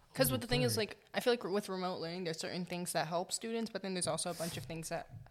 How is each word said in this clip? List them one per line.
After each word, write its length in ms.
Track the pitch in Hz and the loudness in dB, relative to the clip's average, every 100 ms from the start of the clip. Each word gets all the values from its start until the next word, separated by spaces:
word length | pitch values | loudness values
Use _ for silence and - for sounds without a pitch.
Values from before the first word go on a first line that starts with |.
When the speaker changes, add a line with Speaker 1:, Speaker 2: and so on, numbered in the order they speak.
| - | -8
Speaker 1:
'cause 160 | - 254 | 2 4
what 100 | 254 | 4
the 60 | 240 | 2
thing 160 | 247 | 4
is, 120 | 247 | 4
Speaker 2:
Okay. 80 | 214 | 4
Speaker 1:
like, 140 | 202 - - | 0 -4 -4
I 60 | 202 | 2
feel 120 | 247 | 4
like 120 | 240 | 4
with 240 | 175 202 208 | 2 0 0
remote 320 | 185 185 185 | -2 -2 -2
learning, 240 | 165 175 | -4 -2
there's 140 | 170 165 | -4 -4
certain 260 | - 170 | -4 -4
things 280 | 175 175 175 | -4 -4 0
that 140 | 170 156 | 0 2
help 240 | 175 185 | 0 0
students, 380 | - 226 226 220 | -2 -2 -2 -2
but 120 | 190 | -2
then 120 | 190 | -2
there's 120 | 185 165 | 0 2
also 240 | 160 180 | 0 -2
a 40 | |
bunch 220 | 175 175 - | -2 -4 -4
of 80 | |
things 240 | - 165 160 | -6 -6 -4
that, 180 | 165 - - - | -4 -6 -12 -14